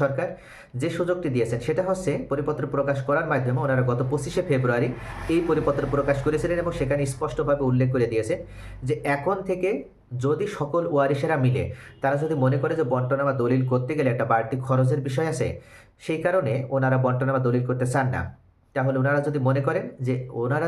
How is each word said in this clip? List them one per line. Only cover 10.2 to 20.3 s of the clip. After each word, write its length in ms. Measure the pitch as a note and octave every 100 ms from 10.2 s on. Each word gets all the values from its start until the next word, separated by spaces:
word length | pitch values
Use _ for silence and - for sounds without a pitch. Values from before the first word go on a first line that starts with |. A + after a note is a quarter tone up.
| C3+
যদি 200 | D3+ G3+ -
সকল 260 | C#3+ E3+ E3+
ওয়ারিশেরা 440 | C#3 C#3 C3+ D#3+ D#3 C3
মিলে 180 | A2 F2 - - -
তারা 140 | C3+ C#3+
যদি 120 | D#3 D3+
মনে 140 | C3 B2+
করে 120 | D#3 D#3+
যে 60 | C3
বন্টনামা 400 | B2+ B2 C#3 C#3+ B2
দলিল 200 | A#2+ C3 B2+
করতে 200 | B2+ B2+ D3+
গেলে 120 | C3
একটা 140 | A#2+ A2+
বাড়তি 220 | A2+ A2+ B2+ -
খরচের 340 | C3 B2+ D3 C3+
বিষয় 200 | C3 D#3+
আছে, 140 | - F2 F2 - - - _ -
সেই 140 | D#3+ E3
কারণে 280 | F#3 A2 A#2 B2+ C3+
ওনারা 220 | C3 B2+ B2+
বন্টনামা 360 | B2 C3+ C3+ B2
দলিল 160 | B2 B2
করতে 160 | B2+ B2+
চান 140 | C#3 B2+ F2+
না, 60 | F2 - _ _ _ C#3
তাহলে 220 | C3+ C3
ওনারা 160 | C3+ C#3+ D3
যদি 120 | C#3+ B2+
মনে 140 | C3+ D3
করেন 180 | E3+ - - B2+
যে 60 | B2+ -